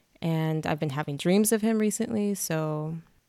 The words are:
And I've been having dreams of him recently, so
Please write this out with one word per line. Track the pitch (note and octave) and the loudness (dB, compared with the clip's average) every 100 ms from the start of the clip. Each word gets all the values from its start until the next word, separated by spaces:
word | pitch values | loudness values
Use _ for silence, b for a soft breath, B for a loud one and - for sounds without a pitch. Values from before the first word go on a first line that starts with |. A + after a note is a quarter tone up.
| b _ | b _
And | E3 D#3+ D#3+ D#3 E3 | -2 0 0 0 -2
I've | D3+ | -2
been | D#3 | -2
having | C3+ D3+ C#3+ | -2 -4 -2
dreams | F3 G3 G#3+ | 4 4 4
of | A3 | 2
him | G#3+ A3 | 2 2
recently, | G#3+ - A#3 A3 G3+ | 0 0 -2 -2 -2
so | G3 - D#3+ D#3 D3+ D#3 E3 - _ | -2 -2 -2 -2 -2 -4 -8 -12 _